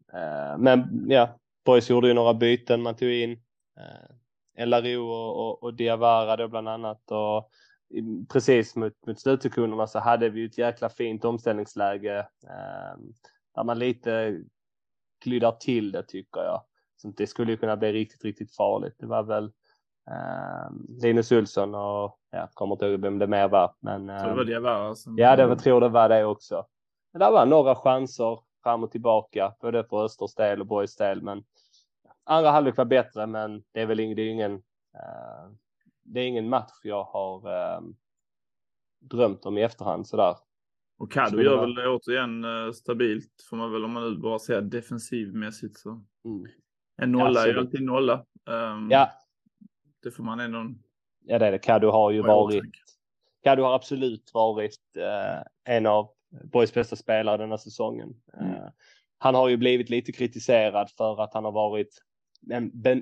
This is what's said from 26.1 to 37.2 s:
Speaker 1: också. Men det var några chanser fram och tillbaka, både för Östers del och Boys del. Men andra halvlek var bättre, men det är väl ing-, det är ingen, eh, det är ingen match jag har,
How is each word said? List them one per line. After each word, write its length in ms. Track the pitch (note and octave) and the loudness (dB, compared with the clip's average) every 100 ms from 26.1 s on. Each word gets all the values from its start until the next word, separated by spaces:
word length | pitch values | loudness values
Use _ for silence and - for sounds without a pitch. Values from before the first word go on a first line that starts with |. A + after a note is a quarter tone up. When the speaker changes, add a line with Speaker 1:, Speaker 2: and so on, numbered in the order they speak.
| A2 G#2+ | 6 2
Speaker 1:
också. 400 | G#2 - F2 - _ _ _ _ | -2 -6 -8 -8 _ _ _ _
Men 60 | E3+ | 0
det 100 | G3 | 4
var 140 | A3 B2+ | 6 6
några 300 | D#3 C3+ C3 | 6 6 4
chanser 640 | C3+ C3 C3 - A2+ A2+ _ _ | 2 0 0 -4 -4 -4 _ _
fram 200 | B2 A#2 | -2 -2
och 80 | A2+ | -4
tillbaka, 640 | A#2+ A#2 A2 - G#2+ G2 - | -2 2 2 0 -2 -4 -4
både 220 | A#2 A#2 | -4 -2
för 220 | G#2+ G#2 A2 | -2 -2 -4
Östers 300 | - G2+ - | -4 -8 -2
del 260 | G#2+ G2+ | 0 -2
och 60 | G2 | -2
Boys 280 | G#2 G2+ - | -4 -4 -2
del. 260 | G2+ G2 | -2 -2
Men 220 | G2 G2+ G#2 _ _ _ _ _ _ _ | -8 -12 -14 _ _ _ _ _ _ _
andra 260 | - D#3 D#3 | -2 2 4
halvlek 280 | D3 C#3 A#2+ | 4 4 2
var 80 | A#2+ | 4
bättre, 420 | B2+ A#2 G#2+ G#2+ | 2 2 -4 -8
men 360 | A2 G#2+ G#2+ - | -6 -8 -10 -12
det 100 | A2+ | -6
är 40 | A2 | -2
väl 140 | A2 | -2
ing-, 160 | A2 G#2+ | -2 -4
det 60 | |
är 80 | A2 | -4
ingen, 220 | A2 G#2 G2 - _ _ - | -4 -4 -6 -14 _ _ -20
eh, 540 | - - A#1 A1+ F2+ A2 _ _ _ _ | -18 -16 -18 -20 -20 -20 _ _ _ _
det 160 | - A#2+ | -10 -6
är 80 | B2+ | -4
ingen 220 | A#2+ A2 | -4 -2
match 300 | B2+ A#2 _ | -2 -2 _
jag 200 | G#2+ G2+ | -8 -8
har, 480 | F#2+ G2 | -6 -8